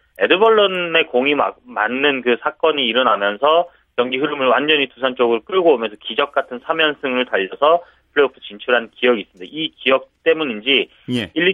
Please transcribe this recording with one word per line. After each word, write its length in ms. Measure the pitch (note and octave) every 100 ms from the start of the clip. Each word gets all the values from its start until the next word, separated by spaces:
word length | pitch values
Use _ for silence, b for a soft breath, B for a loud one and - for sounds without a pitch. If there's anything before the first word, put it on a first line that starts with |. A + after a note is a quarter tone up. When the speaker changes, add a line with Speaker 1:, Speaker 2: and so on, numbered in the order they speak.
| _ -
Speaker 1:
에드벌런의 880 | G#2 E3+ A3+ A3 G3+ F#3 F3 E3 D#3
공이 260 | B2 C3+ C#3+
막-, 220 | G2+ - -
맞는 560 | A2 G#2+ B2+ C#3+ C3
그 160 | B2 A#2
사건이 440 | - - D#3+ D3+ B2
일어나면서 840 | A2+ B2 G2+ G2+ G#2 C#3+ D#3+ F3 b b -
경기 200 | B2 B2+
흐름을 300 | D3 D3 C3
완전히 420 | A#2+ D3 D3+ C3+
두산 260 | - C3 B2+
쪽으로 260 | A#2+ A#2
끌고 320 | - F#3+ E3+
오면서 220 | C3 A2+ G#2
기적 320 | - A2+ -
같은 280 | - - B2 -
삼 140 | D#3+
연승을 460 | D#3 C#3+ C#3 B2+ B2
달려서 560 | G#2 F#2+ - C#3+ E3+ B B _
플레이오프 260 | - C3+ C3
진출한 480 | - G#2 - A#2+ A2+
기억이 300 | - B2 A#2
있습니다. 300 | F#2 F#2 F2+
이 180 | D3 D#3 -
기억 340 | B2 C3 - _
때문인지 680 | E3 D#3+ D3+ G#2+ A2+ C3 - b -
Speaker 2:
예. 200 | B2 G2
Speaker 1:
일, 140 | D#3
이 40 | F3